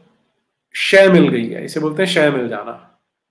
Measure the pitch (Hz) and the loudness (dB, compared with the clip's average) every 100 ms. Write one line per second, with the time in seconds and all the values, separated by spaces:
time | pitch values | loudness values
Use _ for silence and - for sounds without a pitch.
0 | _ _ _ _ _ _ _ - - 196 | _ _ _ _ _ _ _ -8 2 4
1 | 196 175 139 127 113 - 143 - 156 151 | 6 6 4 0 -6 -10 -10 -6 -6 -4
2 | 185 170 151 135 117 107 110 - _ _ | -2 0 0 0 -6 -8 -12 -16 _ _
3 | _ _ _ | _ _ _